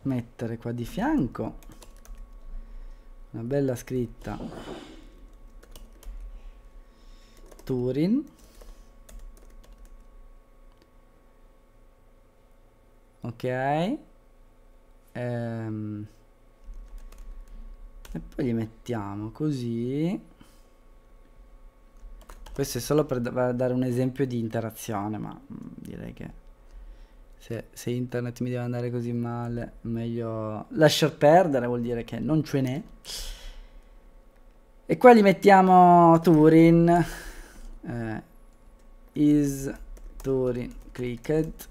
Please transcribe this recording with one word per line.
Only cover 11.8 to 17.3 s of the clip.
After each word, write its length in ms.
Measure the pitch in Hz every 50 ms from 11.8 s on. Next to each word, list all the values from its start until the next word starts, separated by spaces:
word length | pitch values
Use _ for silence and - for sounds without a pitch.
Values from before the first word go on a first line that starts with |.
| - - _ _ - - - - _ _ _ _ _ _ - - - - _ _ _ _ - - - _ _ _
Ok. 220 | - 120 113 - - 127 127 127 131 139 147 156 170 208 285 320 - - - - _ - - - - - - - - - - - _ - - - _ _
Ehm, 960 | _ 120 123 123 120 120 117 117 113 113 113 110 107 107 107 107 104 104 107 107 - - - - _ _ _ - - _ - - - - - - - - - - - - - -